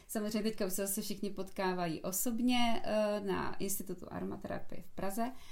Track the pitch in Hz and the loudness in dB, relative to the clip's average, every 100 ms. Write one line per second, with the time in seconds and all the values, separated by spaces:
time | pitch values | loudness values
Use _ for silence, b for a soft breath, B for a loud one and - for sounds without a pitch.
0 | B 220 208 220 220 220 190 202 196 214 | B -2 0 0 0 0 0 0 0 -2
1 | - 190 202 196 190 - 185 180 170 156 | -2 -2 -2 -4 -4 -2 0 2 0 -2
2 | 185 185 254 226 247 247 233 226 - 214 | -2 0 0 2 4 6 6 6 4 2
3 | 208 208 202 180 - - 196 - 196 180 | 2 0 0 0 0 0 -2 -2 -4 -8
4 | - 180 190 196 196 185 - - - - | -8 -6 -4 -4 -6 -4 -2 -4 -4 -2
5 | 190 220 240 254 B | -2 0 -2 -4 B